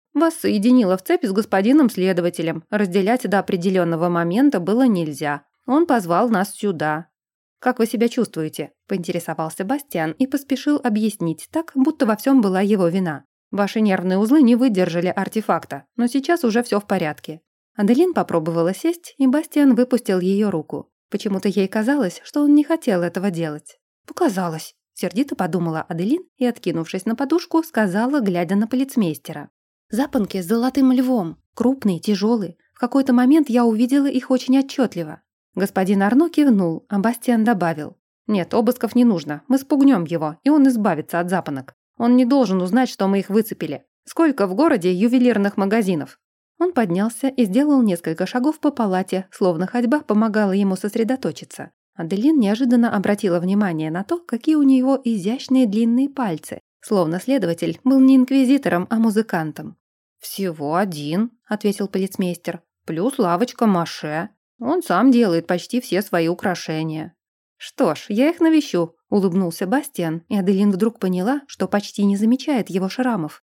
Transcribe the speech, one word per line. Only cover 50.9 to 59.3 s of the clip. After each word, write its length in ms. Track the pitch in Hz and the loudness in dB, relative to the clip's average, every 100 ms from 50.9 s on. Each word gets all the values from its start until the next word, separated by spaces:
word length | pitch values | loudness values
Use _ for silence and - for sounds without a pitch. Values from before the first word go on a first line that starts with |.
| 226 220 262 175 - - - - _ _ - | -2 -2 -2 -4 -8 -14 -18 -18 _ _ -12
Аделин 440 | 160 196 269 311 | -6 0 2 4
неожиданно 560 | 196 220 262 240 233 208 | 2 2 2 4 2 2
обратила 460 | 185 202 196 170 | 0 0 0 0
внимание 500 | 180 202 202 156 156 | 0 0 0 -2 -4
на 140 | 170 202 | -6 -4
то, 140 | 339 | -6
какие 360 | - 233 - 311 | -6 -4 0 2
у 80 | |
него 360 | 277 262 254 262 | 4 4 2 0
изящные 640 | 233 220 180 262 - 262 240 | 0 -2 -4 -6 0 2 2
длинные 420 | 208 226 240 285 | 2 2 2 0
пальцы, 520 | 277 220 156 - - - _ | -2 -4 -6 -10 -16 -18 _
словно 400 | - 214 160 175 | -2 0 0 -2
следователь 600 | 254 277 175 165 165 165 | -2 0 0 -2 -4 -2
был 160 | 254 269 | 2 6
не 160 | 262 269 | 8 6
инквизитором, 720 | 254 269 254 277 233 175 185 | 4 2 4 2 2 -2 0
а 100 | 226 | 0
музыкантом. 760 | 226 208 220 | 2 0 -2